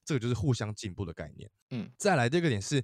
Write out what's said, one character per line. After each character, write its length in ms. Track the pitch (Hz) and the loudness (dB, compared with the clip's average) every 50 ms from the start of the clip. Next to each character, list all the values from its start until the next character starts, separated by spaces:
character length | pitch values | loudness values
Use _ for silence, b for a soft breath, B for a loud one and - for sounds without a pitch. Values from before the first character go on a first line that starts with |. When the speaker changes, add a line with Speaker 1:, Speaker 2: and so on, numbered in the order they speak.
| b | b
Speaker 1:
这 100 | - 160 | -2 -2
个 60 | 123 | 0
就 80 | 107 | 0
是 60 | 123 123 | 0 -2
互 200 | 117 98 143 117 | 0 2 2 2
相 220 | - 107 107 107 | 2 0 -6 -6
进 180 | - - 101 85 | -8 -8 -8 -6
步 120 | - 98 | -6 -6
的 80 | 82 80 | -6 -6
概 180 | - 82 76 - | -10 -12 -12 -12
念。 120 | - - - _ _ _ - | -16 -18 -18 _ _ _ -10
Speaker 2:
嗯。 200 | 120 120 95 - - | -8 -8 -8 -8 -6
Speaker 1:
再 200 | - - 202 180 | 0 2 2 4
来 100 | 135 120 | 4 4
第 80 | 120 147 | 4 2
二 60 | 175 | 2
个 80 | 170 156 | 2 2
点 120 | 117 98 | 2 0
是， 220 | 95 - 143 135 | 0 0 0 0